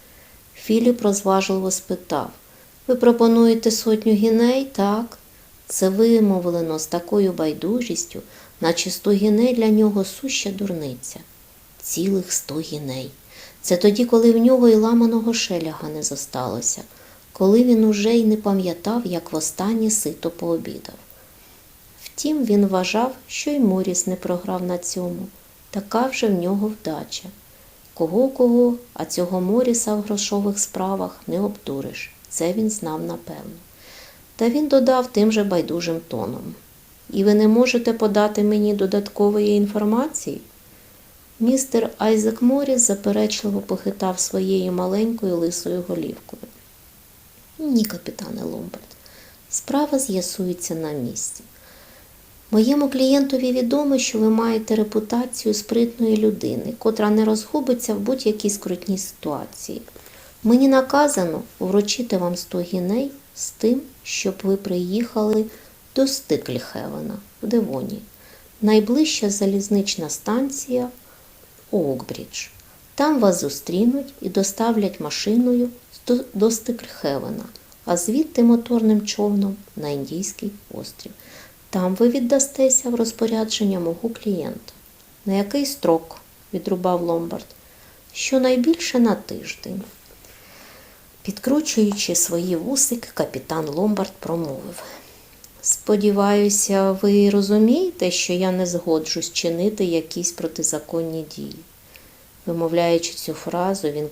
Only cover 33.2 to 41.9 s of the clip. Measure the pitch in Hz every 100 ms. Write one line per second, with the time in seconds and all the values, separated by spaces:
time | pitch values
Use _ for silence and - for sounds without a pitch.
33.2 | - 151 - 170 - - - - - -
34.2 | - - 226 262 302 269 254 254 247 208
35.2 | 214 220 202 180 160 165 170 165 165 117
36.2 | 107 135 - 170 - - - - - 196
37.2 | 196 208 214 226 247 240 233 226 214 202
38.2 | 208 208 208 214 208 208 190 208 208 -
39.2 | 208 208 208 208 208 208 208 226 302 -
40.2 | - - - - - - - - - -
41.2 | - - 226 262 - 233 233